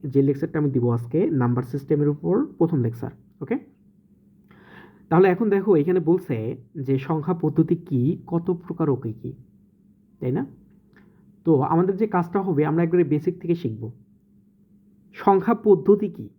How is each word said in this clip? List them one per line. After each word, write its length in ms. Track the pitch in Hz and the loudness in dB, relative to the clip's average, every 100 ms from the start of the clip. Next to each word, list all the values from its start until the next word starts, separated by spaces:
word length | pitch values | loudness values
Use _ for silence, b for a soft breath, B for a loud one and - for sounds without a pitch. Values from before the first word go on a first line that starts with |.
যে 180 | 139 131 | 0 2
লেকচারটা 380 | 139 139 165 156 | 2 0 -4 -2
আমি 100 | 147 | -2
দিব 160 | 127 120 | 0 0
আজকে 300 | 117 117 156 208 | -2 -2 -2 0
নাম্বার 320 | 139 120 123 | 0 0 -2
সিস্টেমের 460 | 117 143 135 147 147 | -4 -10 -2 0 0
উপর 240 | 147 165 202 302 - | -2 -2 -2 -2 -2
প্রথম 220 | 165 151 | 0 0
লেকচার, 300 | 113 117 - - _ _ | -2 -4 -12 -14 _ _
ওকে? 140 | 147 254 - _ _ _ _ _ _ _ _ B B B B B - | -6 -6 -8 _ _ _ _ _ _ _ _ B B B B B 0
তাহলে 180 | 165 190 | 4 6
এখন 200 | 180 220 | 4 2
দেখো 220 | 196 190 170 | 2 4 4
এখানে 240 | 151 185 | 4 0
বলছে 580 | 156 180 - 117 110 - - 165 | 2 0 0 -4 -4 -8 -14 -10
যে 200 | 131 135 | -2 -2
সংখ্যা 360 | - 156 147 | 0 -4 -2
পদ্ধতি 420 | 170 156 156 165 170 | -2 0 0 0 0
কী, 260 | - 127 127 196 - | -2 0 0 -2 -4
কত 200 | 170 170 | -4 -2
প্রকার 360 | 175 - 170 156 | -6 -6 -4 -2
ও 60 | 120 | -2
কী 180 | 117 | -4
কী, 180 | 107 - - - _ _ _ _ _ _ _ | -10 -14 -14 -20 _ _ _ _ _ _ _
তাই 120 | 127 | -4
না? 140 | 151 285 - - _ _ b b b b _ 165 | -4 -6 -12 -20 _ _ b b b b _ 2
তো 60 | 147 | 2
আমাদের 340 | 147 165 185 190 | 4 2 2 0
যে 100 | 220 | 0
কাজটা 320 | 180 170 196 | 0 0 -2
হবে 240 | 190 147 151 | 0 0 2
আমরা 180 | 160 | 2
একবারে 200 | 170 175 | 2 2
বেসিক 320 | 147 147 180 170 | 2 0 -2 -6
থেকে 140 | 170 165 | -4 -4
শিখব। 280 | 120 107 113 - _ _ _ _ _ _ _ _ _ _ _ | -4 -8 -12 -14 _ _ _ _ _ _ _ _ _ _ _
সংখ্যা 420 | - - 196 196 233 | -4 2 2 2 0
পদ্ধতি 460 | 214 185 - 202 202 | 4 4 4 2 0
কী? 200 | - 104 | -8 -18